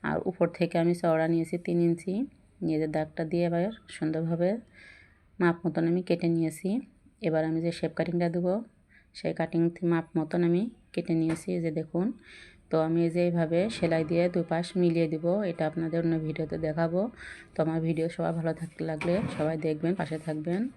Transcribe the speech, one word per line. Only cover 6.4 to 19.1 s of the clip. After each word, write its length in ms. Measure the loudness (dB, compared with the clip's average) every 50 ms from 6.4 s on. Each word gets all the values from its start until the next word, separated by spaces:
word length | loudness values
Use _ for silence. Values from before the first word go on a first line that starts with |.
| 2 0 -2 -4 -4 -2 -2 -2 -4 -8 -20 _ _ -20 _ _ -2
এবার 200 | 0 0 2 0
আমি 140 | 0 0 0
যে 120 | -2 -2 -2
শেপ 200 | -2 -4 -4 -2
কাটিংটা 340 | -2 -2 0 0 0 0 0
দেবো, 260 | 0 0 0 0 0 -2 -4 -8 _ _ _ _ _ -20 _ _ _
সেই 180 | -6 -4 -4 -2
কাটিং 280 | -2 -4 0 2 2 2 2 0 0 0
মাপ 240 | 0 0 0 0 -2 _
মতন 260 | -4 -2 0 0 0 2
আমি 180 | 4 2 2 0 -2 -6 -14 -20 _ -6
কেটে 220 | -6 -2 0 0
নিয়েছি, 340 | 2 2 0 0 -2 -4 -4 -4
এই 60 | -2 -2
যে 80 | -2
দেখুন। 360 | -2 -4 -6 -4 -2 -2 -2 -2 -4 -6 -14 -20 -20 -20 -20 -20 -20 -20 -8
তো 100 | _ 0 2 2
আমি 180 | 2 2 2 2
এই 60 | 2
যে 120 | 2 2 2
এইভাবে 340 | 2 2 2 0 2 2 2 2 0
সেলাই 320 | 0 0 0 2 2 2 0
দিয়ে 200 | 2 2 2 2 2
দুই 160 | 2 0 0 0
পাশ 180 | 0 -2 -2 -2 0
মিলিয়ে 300 | 2 4 4 4 4 2 2
দিব, 160 | 0 -2 0 0 0 0 0
এটা 180 | -2 -2 -2 -2
আপনাদের 320 | -2 -2 -2 -4 -2 -2 0
অন্য 140 | 0 2 0 0
ভিডিওতে 360 | -2 -4 -4 -4 -4 -4 -4 -4
দেখাবো। 420 | -2 -2 0 0 0 2 2 0 -2 -2 -6 -12 -18 -18 -18 -18 -20 -14
তো 80 | -2 0 0
আমার 160 | 2 2 0
ভিডিও 260 | 0 0 0 0 0 -2
সবাই 240 | -2 -2 -2 0 0
ভালো 160 | 0 0 -2 -2
থাকতে 280 | -2 -6 -12 -8 -6 -6
লাগলে 300 | -4 -4 -2 0 0